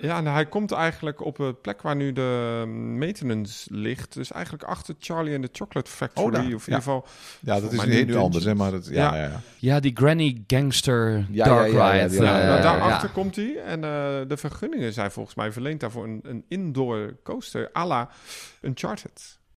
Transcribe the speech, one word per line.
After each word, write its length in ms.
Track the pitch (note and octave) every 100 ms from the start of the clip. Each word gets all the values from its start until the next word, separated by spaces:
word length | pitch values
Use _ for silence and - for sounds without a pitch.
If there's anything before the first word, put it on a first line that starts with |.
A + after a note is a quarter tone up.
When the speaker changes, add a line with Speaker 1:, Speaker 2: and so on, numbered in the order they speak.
Speaker 1:
Ja, 160 | D3+ E3+
en 100 | D3+
hij 200 | D3 D3+
komt 260 | G#3 G#3
eigenlijk 520 | - E3 - D#3 C#3+
op 140 | - B2+
een 220 | C#3 B2
plek 220 | G#2 G#2
waar 140 | D#3 C#3+
nu 160 | C#3
de 520 | C3 B2+ B2 A#2+ A#2 A2+ A2+ A#2 A#2+
maintenance 760 | D#3+ G#3 C3 A2 G#2 - -
ligt. 400 | G#2 A2 B2+ -
Dus 180 | C3+ C3
eigenlijk 320 | - E3 D#3
achter 300 | - - - D#3
Charlie 360 | - E3 D#3
and 80 | C#3+
the 40 | B2+
Chocolate 380 | - G3+ D3 -
Factory, 360 | - C3 - G#3+
Speaker 2:
Oh, 60 |
daar. 80 | G#3+
Speaker 1:
of 60 | B2+
in 60 |
ieder 180 | A2 -
Speaker 2:
Ja. 40 | A#2
Speaker 1:
geval 280 | B2+ C3 - - - -
Speaker 2:
Ja, 120 | -
dat 80 | G2+
Speaker 1:
volgens 120 | G#2+ A#2
Speaker 2:
is 40 | G#2+
Speaker 1:
mij 80 | A#2
Speaker 2:
nu, 60 |
Speaker 1:
nu 80 | B2
Speaker 2:
nu 40 | A#2
anders, 260 | F#2 E2+
hè, 60 | G2
Speaker 1:
Dungeons. 180 | G#2 G2
Speaker 2:
maar 80 | F#2+
het, 140 | C#2+
ja, 200 | G2+ D3 D#2+
Speaker 1:
Ja. 60 |
Speaker 2:
ja, 80 | D2
ja. 100 | E2 - -
Speaker 3:
Ja, 220 | B2 C#3+
die 100 | C#3
Granny 500 | A2+ C#3+ E3 D#3 A#2+ G2+
Gangster 800 | B2+ C#3 - C#3+ A#2+ A2+ G#2+ G2
Speaker 2:
Ja, 140 | G2+
Speaker 3:
Dark 280 | A2 A#2+ A2+
Speaker 2:
ja, 40 | A2+
ja, 180 | G2+
ja, 80 | G2
Speaker 3:
Ride, 120 | F#2 F#2+
Speaker 2:
die, 60 |
ja, 40 | G#2+
Speaker 3:
eh, 40 |
Speaker 1:
Nou, 140 | G2 F#2+
Speaker 2:
ja, 80 | F#2
ja. 60 |
Speaker 1:
daarachter 460 | F#2+ F2+ F#2+ G#2+ G3+
Speaker 3:
ja. 60 |
Speaker 1:
komt 220 | F#3+ G3 G3
hij. 200 | A3 D4
En, 220 | F2 E3
eh, 60 | D3+ D3 C#3+ C#3 C3+
de 80 | D3
vergunningen 560 | D3+ - B3 D4 A#2+
zijn 180 | A2 G2+
volgens 240 | A2+ G#2+ -
mij 160 | G#2+
verleend 280 | A2+ C#3 D#3
daarvoor 240 | A#2 A#2
een, 160 | A2 A2
een 220 | - A#2 -
indoor 680 | F#3 F3 C3 B2+ A2 G#2 -
coaster 480 | - B3+ - A#2 - -
à 100 | F3
la 220 | B2 B2 - - - - _
Uncharted. 800 | - B2+ F3 G#3 - - - _ _